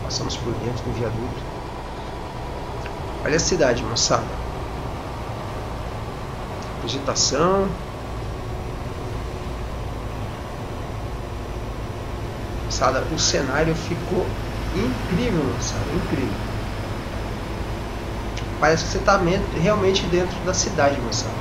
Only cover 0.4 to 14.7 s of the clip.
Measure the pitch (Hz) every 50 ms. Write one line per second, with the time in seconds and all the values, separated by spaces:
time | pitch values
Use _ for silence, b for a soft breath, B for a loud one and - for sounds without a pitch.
0.4 | 123 117 113 110 110 117 123 117 - 123 120 - 123 110 110 - 113 - - -
1.4 | - - - - - - - - - - - - - - - - - - - -
2.4 | - - - - - - - - - - - - - - - - - 127 143 165
3.4 | 165 - 190 175 151 156 151 151 123 110 117 120 - - 135 117 113 - - -
4.4 | - - - - - - - - - - - - - - - - - - - -
5.4 | - - - - - - - - - - - - - - - - - - - -
6.4 | - - - - - - - - - 120 113 135 139 - 113 - - - - 139
7.4 | 160 180 190 196 196 190 - - - - - - - - - - - - - -
8.4 | - - - - - - - - - - - - - - - - - - - -
9.4 | - - - - - - - - - - - - - - - - - - - -
10.4 | - - - - - - - - - - - - - - - - - - - -
11.4 | - - - - - - - - - - - - - - - - - - - -
12.4 | - - - - - - - - 135 127 131 131 117 - 156 156 - - - 170
13.4 | 143 131 131 147 160 165 160 160 - - 180 170 - - 185 185 196 - - -
14.4 | - - - - - -